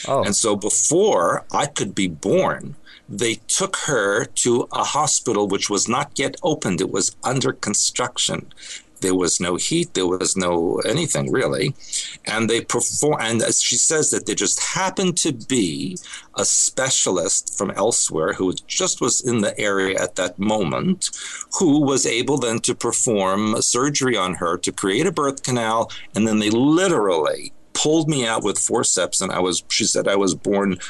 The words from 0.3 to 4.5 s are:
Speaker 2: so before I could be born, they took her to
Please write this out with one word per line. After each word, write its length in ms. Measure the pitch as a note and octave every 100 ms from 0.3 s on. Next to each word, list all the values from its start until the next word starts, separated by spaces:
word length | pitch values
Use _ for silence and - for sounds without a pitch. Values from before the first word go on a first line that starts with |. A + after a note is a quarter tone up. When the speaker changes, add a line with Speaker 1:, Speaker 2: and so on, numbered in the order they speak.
| G2+
Speaker 2:
so 200 | A2 G2+
before 920 | G#2 - - F3 G#3 G#2+ F2 - - G#2+
I 20 | C#3+ -
could 160 | G#2+
be 140 | F#2 F#2
born, 680 | D#2+ F#2+ E3+ G2+ C#2+ - - - - - G2+
they 140 | A#2 A2+ - -
took 160 | F#3+ - -
her 360 | C3 G2+ G2+ - -
to 80 | B2